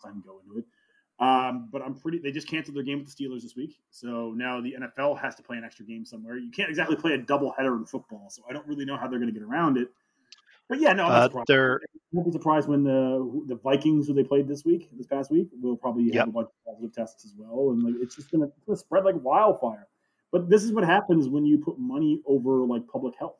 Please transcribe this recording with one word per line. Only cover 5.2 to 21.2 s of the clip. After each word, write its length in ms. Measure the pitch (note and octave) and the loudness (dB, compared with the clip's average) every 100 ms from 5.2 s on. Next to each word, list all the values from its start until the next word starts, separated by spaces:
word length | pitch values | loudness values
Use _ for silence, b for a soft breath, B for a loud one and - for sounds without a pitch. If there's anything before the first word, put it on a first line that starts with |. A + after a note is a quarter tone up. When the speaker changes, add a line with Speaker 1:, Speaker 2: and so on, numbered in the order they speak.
| C3+ - | -6 -8
Speaker 1:
to 80 | |
play 120 | - A#2+ | -12 -12
an 80 | |
extra 220 | A2+ - G#2 | -12 -18 -16
game 200 | A2+ A2 | -14 -14
somewhere. 320 | A2+ A2+ B2 | -16 -12 -12
You 140 | A#2+ | -10
can't 180 | - - | -6 -4
exactly 280 | D#3 D#3 D#3 | -2 -2 0
play 160 | E3 | 0
a 60 | C#3 | -2
doubleheader 580 | A#2+ C#3+ C3+ - C3+ A#2 | 0 -2 0 -2 -2 -2
in 80 | A2+ | -6
football. 440 | C3 - G#2 G2 | -10 -12 -20 -20
So 120 | - B2 | -20 -14
I 20 | |
don't 160 | D3 D3 | -14 -10
really 160 | C#3+ | -8
know 140 | C#3 C3+ | -6 -8
how 100 | B2 | -6
they're 120 | B2 | -4
gonna 120 | A#2+ | -4
get 120 | A2 | -6
around 340 | G#2+ C#3+ E3 C3 | -6 0 2 2
it. 120 | B2 _ b b b b b b _ | 0 _ b b b b b b _
But 100 | C4 | 2
yeah, 140 | D#4 | 4
no, 120 | F#3+ C3+ | 4 6
I'm 40 | |
not 80 | A#2+ | 6
Speaker 2:
Uh, 60 | B2 | 6
Speaker 1:
surprised. 220 | B2 A#2 | 2 2
Speaker 2:
they're 340 | C3+ C3 C3 - - | 4 4 2 -4 -18
Speaker 1:
I 20 | _ | _
won't 140 | F3 E3+ | -2 -2
be 40 | |
surprised 380 | D#3+ D#3 D#3 C#3+ | -2 2 2 2
when 140 | C#3+ | 2
the, 600 | C#3 C3 C3 C3 B2+ C3+ C3 | 4 2 2 0 -2 -6 -6
the 80 | A#2+ | -6
Vikings, 520 | C3+ C#3 D#3 D3+ C#3+ | 0 2 4 2 2
who 60 | |
they 100 | C#3 | 0
played 240 | B2+ C#3+ C#3 | 2 2 0
this 160 | C#3+ | -2
week, 240 | E3 F3 - - | 0 0 -2 -16
this 120 | B2 | -6
past 220 | C#3 C3+ | -6 0
week, 200 | D#3+ G3 - | 0 0 -4
will 140 | B2 A#2+ | -4 -2
probably 300 | B2+ A#2+ A#2 | -2 0 2
have 80 | |
Speaker 2:
Yep. 140 | A#2 C3 | 2 0
Speaker 1:
a 40 | |
bunch 160 | A2+ A2 | -2 -6
of 180 | _ - | _ -18
positive 280 | A2 A2+ | -12 -12
tests 320 | A#2+ A2 - A2 | -8 -10 -10 -20
as 100 | G2+ | -20
well. 340 | A2 A#2+ C#3 | -10 0 2
And, 120 | A#2 | 2
like, 180 | A#2+ A#2+ | 0 -2
it's 140 | B2 - | -6 -10
just 160 | C#3 | -2
gonna, 140 | E3 C#3+ | 0 0
it's 200 | - - | -4 -6
gonna 120 | G#3 | -6
spread 260 | - F3 | 0 2
like 120 | F#3+ F3 | 2 0
wildfire. 640 | B2+ E3 G#3+ - B2 G#2+ - _ _ _ _ | 2 4 4 4 -2 -6 -16 _ _ _ _
But 180 | F3 F3 | -2 6
this 140 | G#3 | 4
is 80 | A3 | 6
what 140 | A3 E3+ | 0 4
happens 420 | F#3+ G#3 E3 | 4 4 2